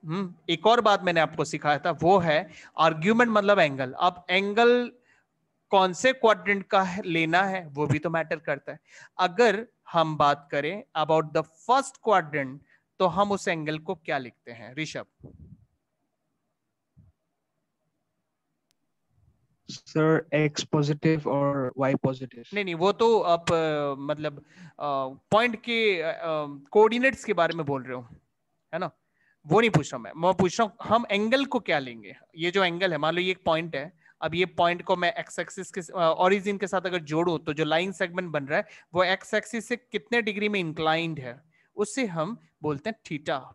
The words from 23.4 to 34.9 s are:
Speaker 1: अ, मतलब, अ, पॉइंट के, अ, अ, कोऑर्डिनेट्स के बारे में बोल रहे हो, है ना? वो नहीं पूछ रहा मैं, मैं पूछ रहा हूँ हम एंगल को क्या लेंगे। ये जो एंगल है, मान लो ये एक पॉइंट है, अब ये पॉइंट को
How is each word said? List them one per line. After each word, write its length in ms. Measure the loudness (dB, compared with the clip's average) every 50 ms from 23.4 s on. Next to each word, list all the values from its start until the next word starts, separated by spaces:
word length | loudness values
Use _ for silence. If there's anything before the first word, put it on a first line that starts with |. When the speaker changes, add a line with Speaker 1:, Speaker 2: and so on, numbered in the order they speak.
| 2 0 0
Speaker 1:
अ, 420 | 2 2 0 0 -2 -2 -2 -4 -4
मतलब, 460 | -4 -6 -6 -4 -4 -8 -8 -8 -20 _ _ -20
अ, 480 | -20 -20 _ -8 -6 -4 -4 -4 -4 -6 -8 -14 _ _
पॉइंट 260 | 2 4 4 2 -2
के, 440 | -4 -6 -4 -2 0 2 2 0 0
अ, 120 | -2 -4 -4
अ, 340 | -4 -4 -4 -4 -4 -4 -6 -10 -16 -18 _
कोऑर्डिनेट्स 540 | 6 6 6 6 6 2 2 0 0 0 -6
के 80 | -4 0
बारे 220 | 2 2 0 0
में 120 | -4 -4
बोल 160 | -4 -4 -6 -6
रहे 140 | -8 -10
हो, 120 | -12 -12 -14 -20 -20 _ _ _ _ _ _ _ _ _ _ -8
है 40 | -6
ना? 120 | -6 -8 _ _ _ _ _ _ _ _ _ _ _
वो 140 | 2 4 4
नहीं 100 | 4 6
पूछ 220 | 4 2 2 2 -8
रहा 60 | -12
मैं, 140 | -12 -12 -10
मैं 180 | -2 0 0 2
पूछ 260 | 2 2 0 2 0
रहा 80 | -2 -2
हूँ 80 | -2 _ -2
हम 240 | 0 2 2 2 0
एंगल 340 | -2 0 0 2 2 0 0
को 160 | 0 -4 -4
क्या 180 | -2 0 -2 -2
लेंगे। 380 | -2 -4 -12 -14 -16 -18 -20 -20 _ _ _
ये 140 | -6 -6 -2
जो 140 | 0 2 0
एंगल 280 | 0 0 0 -2 -2 -2
है, 60 | 0
मान 160 | -2 -2 0
लो 60 | 0
ये 100 | -2 -2
एक 140 | -4 -4 _
पॉइंट 320 | -2 0 0 -2 -4 -8
है, 160 | -8 -8 -10 _ _ _ _ _ _
अब 140 | -8 -6 -2
ये 120 | -2 -2
पॉइंट 360 | -2 0 0 2 2 2 -2 -2
को 140 | -2